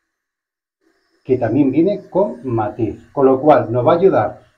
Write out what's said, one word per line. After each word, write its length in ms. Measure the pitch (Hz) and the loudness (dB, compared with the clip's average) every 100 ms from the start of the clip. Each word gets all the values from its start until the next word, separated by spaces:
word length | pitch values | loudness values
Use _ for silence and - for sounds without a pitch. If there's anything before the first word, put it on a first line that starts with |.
| _ _ _ _ _ _ _ _ _ _ _ _ | _ _ _ _ _ _ _ _ _ _ _ _
que 140 | - 120 | -4 -2
también 340 | 113 131 135 | 0 0 0
viene 380 | 147 185 196 - | 0 0 -2 -6
con 300 | 180 214 - | -4 -2 -4
matiz, 640 | 131 - 107 - 107 98 - | -6 -4 -4 -4 -6 -6 -12
con 140 | - 135 | 0 2
lo 120 | 131 | 2
cual 320 | 147 135 - | 4 2 2
nos 140 | 120 127 | -2 0
va 80 | |
a 40 | 170 | 2
ayudar 440 | 185 135 104 - _ | 2 2 -2 -6 _